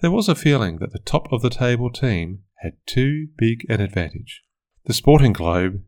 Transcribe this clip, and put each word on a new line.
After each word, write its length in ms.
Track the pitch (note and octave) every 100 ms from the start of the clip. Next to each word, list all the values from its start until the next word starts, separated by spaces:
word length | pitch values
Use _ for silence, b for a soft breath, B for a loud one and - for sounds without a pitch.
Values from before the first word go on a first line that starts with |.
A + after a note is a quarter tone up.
there 100 | E3+
was 180 | G#3 G3+
a 60 |
feeling 440 | D#3 D3+ C#3 F#2+ D#2+
that 140 | -
the 60 | G2
top 340 | - - -
of 100 | A#2+
the 80 | A#2+
table 400 | - B2 A#2+ B2
team 500 | - C3 F2+ E2 F#2+ _ _
had 160 | E2+ - -
too 420 | B2+ C3+ D3+ D#3 -
big 280 | A2+ A#2 -
an 120 | A2
advantage. 600 | G2 G2 D#2+ - - - _ _ _ _ -
The 80 |
Sporting 400 | - C#3+ D3 C3
Globe 480 | F#2 E2+ F2 F#2 F#2+